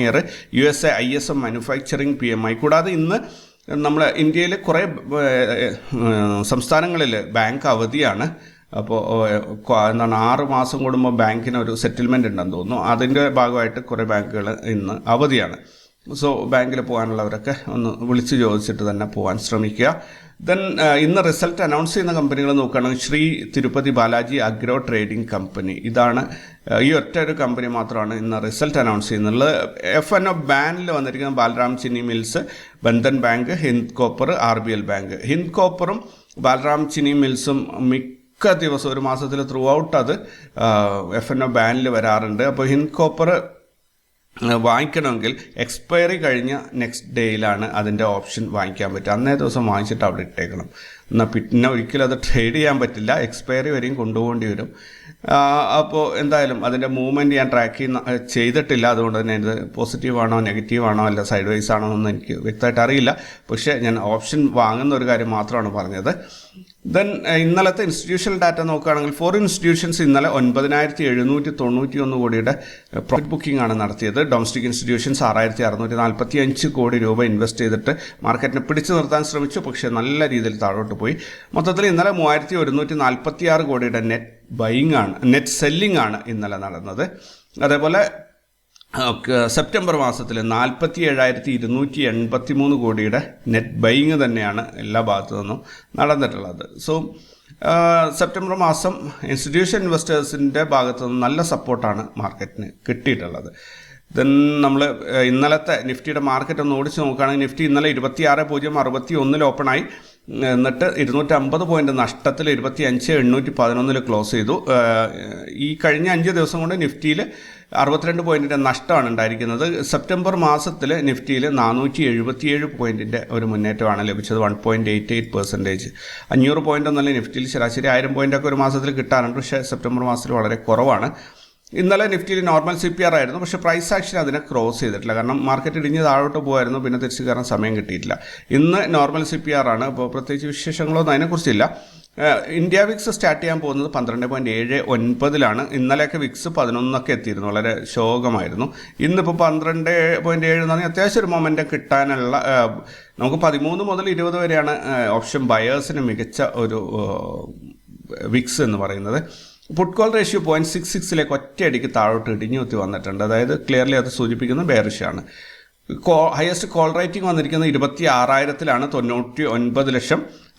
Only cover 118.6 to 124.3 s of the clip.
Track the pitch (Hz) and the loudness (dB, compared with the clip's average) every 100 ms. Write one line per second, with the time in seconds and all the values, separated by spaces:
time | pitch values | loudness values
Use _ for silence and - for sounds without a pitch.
118.6 | 131 127 - 160 120 117 110 113 117 117 | 0 0 2 2 2 0 0 -2 -2 -2
119.6 | 170 165 139 - 196 180 180 185 156 147 | -2 -2 -2 -2 0 -2 0 2 4 2
120.6 | 170 160 135 160 139 127 - 131 131 135 | 0 -4 -2 0 0 -2 -2 0 0 2
121.6 | 113 120 135 139 139 117 117 123 151 147 | 2 2 0 0 2 2 -2 -2 0 0
122.6 | 147 131 117 107 107 117 - 117 113 107 | -2 -2 -2 -2 -4 -4 -4 -2 0 0
123.6 | 107 107 110 101 104 101 104 | 0 0 0 0 -2 -4 -2